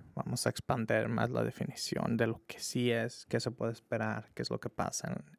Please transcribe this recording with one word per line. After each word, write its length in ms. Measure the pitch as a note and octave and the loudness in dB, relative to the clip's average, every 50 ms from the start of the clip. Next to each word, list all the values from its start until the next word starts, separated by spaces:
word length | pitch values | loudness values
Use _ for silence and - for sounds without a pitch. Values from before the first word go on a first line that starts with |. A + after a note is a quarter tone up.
| - - - | -18 -12 -6
vamos 300 | - C3+ - B2 - - | -6 -4 -2 -2 0 0
a 40 | A#2 | 0
expander 580 | - - - - C3 B2+ A2+ A2 A#2 A2 A2+ A2+ | 0 0 -2 -2 0 0 2 4 4 4 4 4
más 220 | A#2 A2+ A#2 A#2+ | 2 2 2 2
la 140 | B2+ A#2+ A2+ | 2 2 2
definición 760 | A#2 B2 - - - - - - - - - - - A#2 A2+ | 2 0 -2 -4 -4 -4 -4 -4 -2 0 0 2 2 4 4
de 100 | A#2 A2+ | 4 2
lo 180 | A2 - - | 2 -2 -6
que 140 | - - - | -14 -12 -8
sí 320 | - - - B2+ B2 A#2+ | -6 -4 0 2 2 4
es, 340 | A#2 A#2 A2+ A#2+ - - - - | 2 2 0 -2 -4 -8 -8 -2
qué 120 | - A#2+ | 0 0
se 120 | - B2 | 0 0
puede 200 | A2 - A#2 A2+ | -4 -2 -2 -2
esperar, 600 | A2+ - _ - B2 A2+ A2 A2 G#2+ A2 G#2+ - - | -2 -4 _ -4 -2 0 0 0 -2 -4 -6 -10 -6
qué 80 | - | -6
es 80 | A#2 - | -4 -2
lo 100 | A#2+ A#2 | -2 -4
que 100 | - A2+ | -4 -6
pasa 400 | - - - - - - - - - - - D3 - | -4 -2 -4 -2 -2 -4 -4 -4 -6 -6 -8 -12 -20